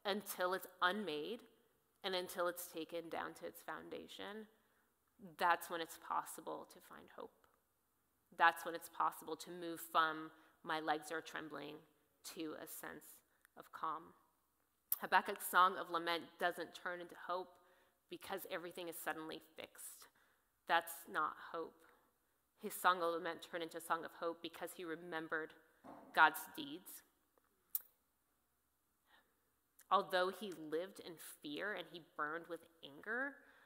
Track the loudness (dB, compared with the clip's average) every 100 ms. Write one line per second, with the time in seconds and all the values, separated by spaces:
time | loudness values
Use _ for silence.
0 | 0 0 0 0 2 2 -2 2 4 4
1 | 0 -2 -4 -8 -12 _ _ _ _ _
2 | -2 0 0 0 0 0 -6 -6 -6 -6
3 | -4 -4 -4 -6 -10 -10 -8 -8 -8 -10
4 | -10 -10 -8 -8 -12 _ _ _ _ _
5 | _ -20 -12 2 6 6 2 -4 -4 -8
6 | -2 -2 -2 -8 -6 -6 -8 -18 -18 -18
7 | -16 -14 -14 _ -20 _ _ _ _ _
8 | _ _ _ 6 6 6 -4 -6 -6 2
9 | 2 0 -6 -6 -6 -6 -6 -6 2 4
10 | 4 2 -8 -14 -20 _ -4 -2 2 0
11 | 0 -6 -4 -8 -6 -8 -10 -12 -18 _
12 | _ _ -12 -6 -6 -6 -10 -8 -8 -10
13 | -14 -20 _ _ -20 -20 -14 -4 -2 -2
14 | -8 -20 _ _ _ _ _ _ -4 -2
15 | 4 4 4 -2 4 8 8 6 0 0
16 | 2 0 -2 0 0 0 -6 -6 -6 -6
17 | -10 -10 -4 -4 -4 -14 -20 -20 _ _
18 | -14 -12 -6 -6 -4 -6 -6 -8 -8 -4
19 | -2 -2 -4 -10 -12 -14 -14 -12 -14 -14
20 | -20 _ _ _ _ _ 4 4 4 -10
21 | -4 0 0 -2 -8 -8 -8 -12 -20 -20
22 | _ _ _ _ _ _ -10 2 4 6
23 | 4 2 -2 -6 -6 -6 -4 -4 0 0
24 | 0 -4 -4 -4 -8 -8 -8 -6 -6 -6
25 | -4 -6 -2 -4 -4 -12 -20 _ -18 -16
26 | 2 10 10 10 -8 -8 -8 -8 -12 -16
27 | -18 _ _ _ _ _ _ -4 -4 _
28 | _ _ _ _ _ _ _ _ _ _
29 | _ -20 _ _ _ _ _ -8 4 4
30 | 6 4 4 0 -6 -6 -4 -2 -4 -10
31 | -14 -14 -16 -12 -8 -4 -4 -4 -8 -12
32 | -12 -4 -2 -2 -6 -10 -12 -18 -16 -12
33 | -4 -2 -2 -6 -20 -20